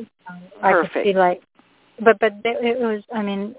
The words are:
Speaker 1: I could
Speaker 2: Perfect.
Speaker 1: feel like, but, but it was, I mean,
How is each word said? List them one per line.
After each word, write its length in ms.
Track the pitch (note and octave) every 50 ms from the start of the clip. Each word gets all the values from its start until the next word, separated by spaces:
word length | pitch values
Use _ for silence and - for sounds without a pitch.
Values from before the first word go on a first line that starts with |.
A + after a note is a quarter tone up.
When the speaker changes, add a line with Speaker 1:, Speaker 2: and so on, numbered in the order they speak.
| A3+ - _ _ - - F3+ F3+ F3+ F#3 - -
Speaker 1:
I 100 | - G3
could 100 | F#3 F3 D#3+ F3
Speaker 2:
Perfect. 120 | - - -
Speaker 1:
feel 140 | G#3 F#3+ F#3+
like, 240 | F#3 F3+ F3+ - - _ _ _ _ _ _ _ _ _ _ - G#3+
but, 140 | A3+ G#3+ G3+
but 120 | - G#3+ G3+ G#3 -
it 340 | A#3 A#3 A#3 B3 A#3 A#3 B3+
was, 240 | A#3+ A3+ G#3+ G#3 G3+ - -
I 80 | A3
mean, 320 | G#3 G3+ G3+ G3 G3+ G#3+ B3+